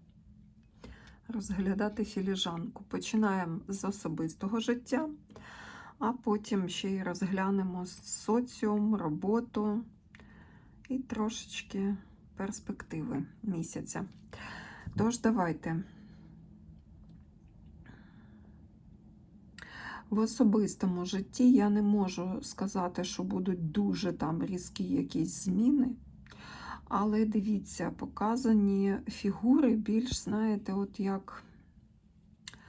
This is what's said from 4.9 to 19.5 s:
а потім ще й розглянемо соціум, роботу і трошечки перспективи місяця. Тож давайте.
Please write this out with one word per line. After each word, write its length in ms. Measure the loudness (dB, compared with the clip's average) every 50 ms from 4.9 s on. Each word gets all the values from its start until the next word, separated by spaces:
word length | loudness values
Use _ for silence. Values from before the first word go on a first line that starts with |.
| -2 0 0 -2 -6 -10 -16 -20 -20 -20 -18 -18 -18 -18 -18 -16 -16 -18 -18 -18 -8 -2
а 140 | -2 -2
потім 560 | -2 0 0 0 0 0 0 0 0 0 0 -2
ще 220 | -4 -4 -2 -2
й 120 | -2 0
розглянемо 840 | -2 -2 -2 -2 0 0 0 2 2 2 2 2 2 0 -2 -4 -6 -6 -8 -10
соціум, 920 | -6 -6 -4 -4 0 2 2 2 0 -2 -4 -2 0 2 2 4 4 4 2
роботу 880 | 2 2 -2 -2 0 0 2 2 2 0 0 -2 0 0 0 0 -2 -4 -6 -16 -20 _ -20 -20 -20 -20 -20 -20 -20 -20 -20 -20 -20 -20 -20 -20 -20 -8 -6
і 100 | -4 -4
трошечки 1000 | -4 -4 -4 -2 -2 -2 -2 -6 -12 -10 -12 -12 -10 -6 -4 -2 0 0 -2 -2 -6 -16 -20 -20 -20 -20 -10
перспективи 880 | -8 -6 -6 -6 -8 -8 -10 -10 -10 -10 -8 -6 -6 -4 -4 -4 -4 -6 -6 -10 -8
місяця. 600 | -4 -4 -2 -2 -4 -4 -6 -8 -8 -6 -6 -6 -6 -8 -10 -18 -20 -18 -16 -14 -14 -12 -12 -12 -14 -14 -16 -14 -14 -6 0
Тож 240 | 2 2 2 2 2
давайте. 640 | 2 2 4 4 2 0 0 -2 -4 -4 -4 -4 -4 -6 -14 -20 -20 -20 -20 -20 -20 -20 -20 -20 -20 -20 -20 -20 -20 -20 -20 -20 -20 -20 -20 -20 -20 -20 -20 -20 -20 -20 -20 -20 -20 -20 -20 -20 -20 -20 -20 -20 -20 -20 -20 -20 -20 -20 -20 -20 -20 -20 -20 -20 -20 -20 -20 -20 -20 -20 -20 -20 -20 -20 -20 -20 -20 -20 -20 -20 -20 -20 -20 -20 -20 -20